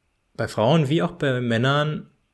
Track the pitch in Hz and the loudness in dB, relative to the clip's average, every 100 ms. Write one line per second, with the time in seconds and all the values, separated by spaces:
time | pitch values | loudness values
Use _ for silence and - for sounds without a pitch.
0 | _ _ _ - 113 - 110 165 135 160 | _ _ _ -8 -6 0 2 4 2 0
1 | 175 - 143 127 120 117 127 143 151 156 | -2 -2 -2 -2 0 0 2 0 -2 -4
2 | - _ _ | -10 _ _